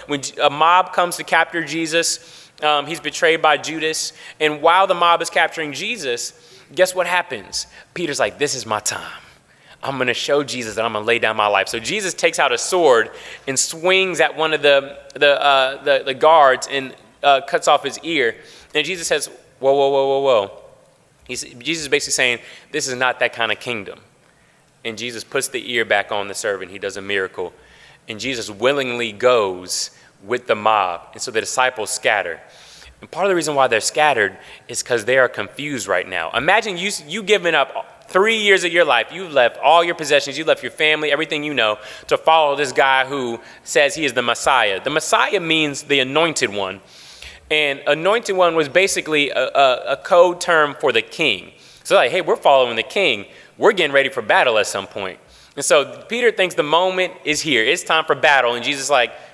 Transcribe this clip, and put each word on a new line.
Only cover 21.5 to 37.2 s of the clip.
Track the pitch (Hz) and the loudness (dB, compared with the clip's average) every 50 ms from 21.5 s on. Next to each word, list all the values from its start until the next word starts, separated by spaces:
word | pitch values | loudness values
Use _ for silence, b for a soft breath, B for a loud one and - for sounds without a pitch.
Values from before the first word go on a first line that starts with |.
| 135 120 117 147 165 160 151 | -16 -12 -6 -6 -6 -6 -4
is | 135 | -2
basically | 143 147 - 127 - | -2 -2 -2 -2 -2
saying, | - 131 123 120 117 B B B B B B - | 0 0 0 0 -2 B B B B B B -8
"This | 151 143 135 | -6 -6 -4
is | 127 | -4
not | 123 131 127 117 - | -2 -2 -2 0 0
that | 123 117 - | -2 -2 -2
kind | 117 113 107 104 | -2 -2 -2 -2
of | - | -4
kingdom." | - 123 120 107 95 - - - _ _ _ _ _ b b b b b b b b b b _ - | -6 -8 -8 -8 -8 -12 -16 -20 _ _ _ _ _ b b b b b b b b b b _ -12
And | 117 110 104 | -12 -10 -10
Jesus | 117 123 117 110 - | -10 -10 -10 -12 -12
puts | - - 139 127 | -6 -6 -4 -4
the | - - 120 - 117 123 | -4 -8 -8 -8 -4 -4
ear | 117 110 | -2 0
back | 101 107 101 98 - | 2 0 0 0 -2
on | 113 101 98 | -4 -6 -6
the | 101 98 | -6 -10
servant. | - - 107 98 92 92 87 95 | -6 -4 -4 -4 -4 -8 -12 -14
He | 98 | -10
does | 101 98 95 | -10 -10 -10
a | 101 98 | -10 -8
miracle. | 98 101 98 95 92 - - 90 85 - b b b b b b b b b b - | -4 -4 -4 -4 -4 -6 -10 -10 -10 -10 b b b b b b b b b b -16
And | 113 104 | -14 -10
Jesus | 110 131 131 117 104 107 | -8 -8 -8 -8 -8 -10
willingly | 104 95 117 127 147 143 131 127 120 120 120 113 104 | -8 0 0 0 2 0 -2 -4 -4 -4 -6 -6 -6
goes | 101 123 127 127 117 104 95 90 90 92 90 - - - - b b b b b _ 98 | 2 2 4 4 4 2 0 -2 -6 -8 -8 -6 -6 -6 -8 b b b b b _ -8
with | 98 120 123 - - | -6 -6 -6 -2 -2
the | 113 | -2
mob. | 107 104 110 110 104 95 90 87 - - - - | 0 2 2 2 2 2 0 -4 -8 -12 -18 -16
And | 110 - | -14 -12
so | 131 | -6
the | 107 110 | -4 -4
disciples | 101 - - 131 127 127 - 110 104 - | -4 -4 -2 0 0 0 0 -4 -8 -6
scatter. | - - - 127 110 101 90 87 80 - - B B B B B B B B B B _ | -6 -2 0 0 0 0 -2 -4 -8 -12 -14 B B B B B B B B B B _
And | - - | -20 -14
part | - 156 185 | -6 -4 -2
of | 202 | 0
the | 185 | 0
reason | 170 151 156 147 | 0 -2 -2 2
why | 139 131 123 | 2 2 4
they're | 117 107 | 2 0
scattered | - - - 156 151 151 135 113 104 95 - B B B B B B | 0 -2 0 2 4 4 4 4 2 0 -2 B B B B B B
is | - 123 - - | -12 -10 -10 -4
'cause | - 123 117 104 | -2 -2 -2 0
they | 117 131 135 | 2 4 4
are | 127 120 | 4 2
confused | - 120 104 95 - - 143 151 143 120 95 | 2 -6 -10 -10 -10 -12 -10 -8 -8 -8 -4
right | 95 92 90 90 | -2 -2 -2 -2
now. | 90 92 87 82 - - | -4 -6 -6 -6 -2 -4
Imagine | 117 135 170 196 226 220 220 180 170 | -2 2 2 2 2 2 -2 -6 -6
you, | 180 208 196 - 151 | -6 -6 -6 -8 -10
you | 147 170 220 | -10 -10 -8